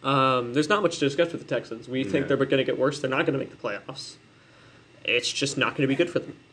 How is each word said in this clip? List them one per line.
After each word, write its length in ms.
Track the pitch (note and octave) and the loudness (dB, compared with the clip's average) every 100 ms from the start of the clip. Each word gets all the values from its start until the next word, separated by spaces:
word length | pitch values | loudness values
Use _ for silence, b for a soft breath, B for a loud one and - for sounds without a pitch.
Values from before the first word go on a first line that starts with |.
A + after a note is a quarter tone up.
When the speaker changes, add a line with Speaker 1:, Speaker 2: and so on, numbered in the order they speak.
Speaker 1:
Um, 500 | C3+ C3+ C3+ B2+ A#2+ | 2 2 4 2 0
there's 140 | B2 D3+ | 0 2
not 120 | G#3 | 2
much 160 | F#3+ - | 2 2
to 60 | C#3 | 0
discuss 260 | C#3 E3+ | 2 0
with 100 | - - | 0 -4
the 20 | |
Texans. 400 | - - A2+ A#2+ | -4 -4 -12 -6
We 160 | B2+ | -4
think 200 | C3 D3 | 0 0
Speaker 2:
Yeah. 120 | C#3 C#3 | 2 2
Speaker 1:
they're 100 | C3+ | 2
gonna 180 | C3+ | 2
get 140 | C3 A#2+ | 2 2
worse. 200 | C3 C#3 | 0 0
They're 100 | C3 | -2
not 160 | C3 D#3 | 0 0
gonna 120 | C3+ | 0
make 140 | B2 | -4
the 60 | - | -8
playoffs. 580 | A#2+ G2+ - D3+ - - - B B B B B B B - | -8 -8 -10 -14 -14 -18 -20 B B B B B B B -2
It's 260 | A#2+ - | 0 0
just 260 | - C#3 C#3 | -2 -2 0
not 180 | A2+ - | 0 2
gonna 120 | D3+ | 0
be 80 | C3+ | 2
good 140 | E3+ | 2
for 100 | - | 0
them. 140 | - - _ | -6 -16 _